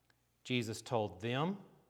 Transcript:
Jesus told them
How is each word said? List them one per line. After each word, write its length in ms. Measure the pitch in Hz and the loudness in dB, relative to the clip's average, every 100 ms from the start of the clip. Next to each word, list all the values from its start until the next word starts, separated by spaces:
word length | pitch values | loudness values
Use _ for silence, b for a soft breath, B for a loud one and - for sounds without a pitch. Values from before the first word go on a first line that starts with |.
| _ _ _ _ | _ _ _ _
Jesus 380 | - 123 110 107 | 0 0 2 -4
told 400 | - 120 104 90 | 0 2 2 -2
them 360 | 117 127 170 202 - - _ | -2 0 0 -2 -10 -20 _